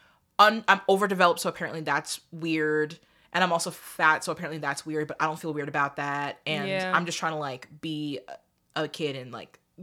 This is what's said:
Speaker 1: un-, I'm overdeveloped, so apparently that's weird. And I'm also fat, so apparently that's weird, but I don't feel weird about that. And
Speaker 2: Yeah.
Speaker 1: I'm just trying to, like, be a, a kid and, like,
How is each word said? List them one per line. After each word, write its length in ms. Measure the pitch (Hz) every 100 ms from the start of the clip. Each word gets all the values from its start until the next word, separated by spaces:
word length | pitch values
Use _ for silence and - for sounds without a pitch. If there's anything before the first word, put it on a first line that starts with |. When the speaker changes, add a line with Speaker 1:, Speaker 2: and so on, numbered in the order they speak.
| _ _ _ -
Speaker 1:
un-, 260 | 208 220 -
I'm 140 | 190 -
overdeveloped, 520 | 190 202 185 175 170
so 100 | 170
apparently 320 | - 160 160
that's 380 | 151 147 156 - -
weird. 680 | 165 160 160 151 151 151 165 _ _ _
And 100 | 175
I'm 80 | 185
also 200 | 170 175
fat, 520 | - - - 160 156
so 80 | -
apparently 280 | 160 165 156
that's 260 | 147 143 160
weird, 220 | 156 151
but 100 | -
I 60 | 156
don't 140 | 160
feel 120 | 165
weird 140 | 151 147
about 280 | 143 143 147
that. 440 | 143 143 143 - -
And 220 | 156 147
Speaker 2:
Yeah. 220 | 190 185 180
Speaker 1:
I'm 100 | 175
just 120 | 165
trying 160 | 165
to, 60 | 156
like, 280 | 143 117 - 156
be 380 | 160 151 147 139 - - _ _ _ 151
a, 80 |
a 40 | 151
kid 280 | - 151 135
and, 160 | 127
like, 280 | 117 78 _ _ -